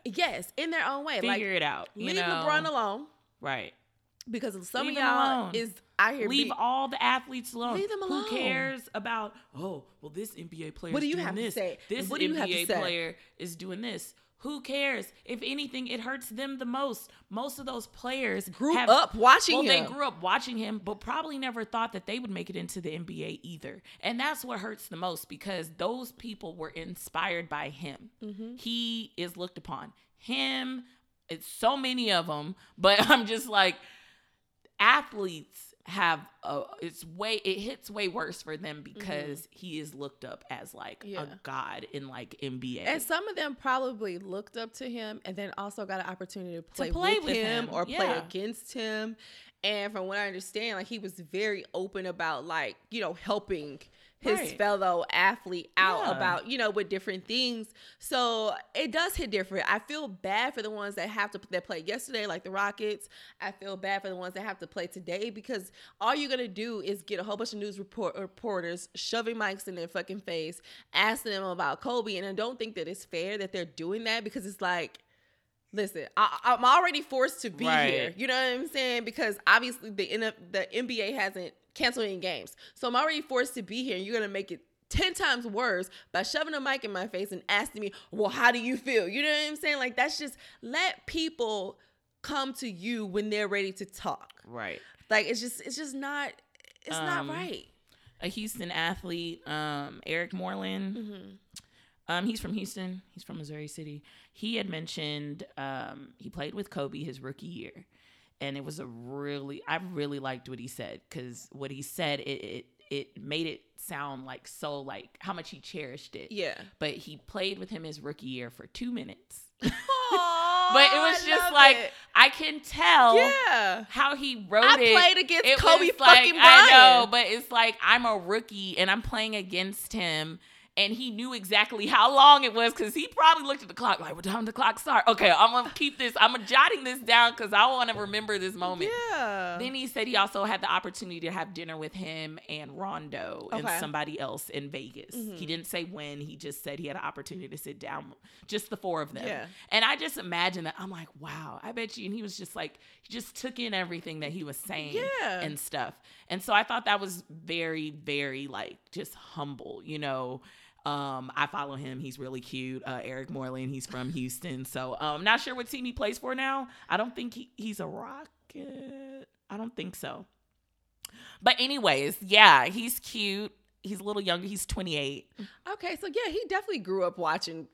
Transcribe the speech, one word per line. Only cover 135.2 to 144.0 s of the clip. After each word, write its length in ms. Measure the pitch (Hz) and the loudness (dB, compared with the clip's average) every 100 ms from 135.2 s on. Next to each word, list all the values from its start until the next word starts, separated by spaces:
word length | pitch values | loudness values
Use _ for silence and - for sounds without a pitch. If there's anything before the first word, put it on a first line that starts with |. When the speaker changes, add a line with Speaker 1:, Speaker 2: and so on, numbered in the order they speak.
| 196 | 6
Speaker 2:
I'm 220 | 165 226 | 8 8
gonna 180 | 247 247 - | 6 0 -2
keep 220 | 294 - | -2 -2
this, 160 | 247 - | -2 6
I'm 280 | - 247 196 | 6 6 4
jotting 400 | 262 311 392 262 | 6 6 4 -2
this 140 | 254 | -4
down 360 | 233 233 233 240 | 4 8 8 4
'cause 160 | 214 | 2
I 140 | 208 247 | 6 6
wanna 280 | 262 233 | 6 0
remember 440 | 208 202 208 214 202 | -2 -4 -4 -2 -2
this 160 | 185 175 | -2 -2
moment." 340 | 180 180 403 480 466 | -4 -2 -2 -2 -2
Speaker 1:
Yeah. 480 | 330 226 196 180 175 | -2 -2 -2 -4 -4
Speaker 2:
Then 160 | 254 262 | -6 -6
he 100 | 254 | -6
said 220 | 220 226 | -4 0
he 80 | 208 | 2
also 300 | 202 196 214 | 2 0 -2
had 160 | 190 | -2
the 100 | - | 0
opportunity 480 | 185 190 - 185 170 | -2 -2 -8 -10 -8
to 100 | 165 | -6
have 240 | 180 160 | -6 -6
dinner 220 | 160 165 160 | -8 -10 -10
with 160 | 151 | -10
him 460 | 190 180 160 156 156 - | -10 -10 -8 -10 -12 -12
and 240 | 151 147 156 | -12 -12 -10
Rondo 720 | 190 160 151 - 90 - - | -8 -8 -8 -10 -8 -10 -8
and 140 | 220 165 | -6 -2
Speaker 1:
Okay. 140 | 170 | -4
Speaker 2:
somebody 360 | 151 151 | -2 -4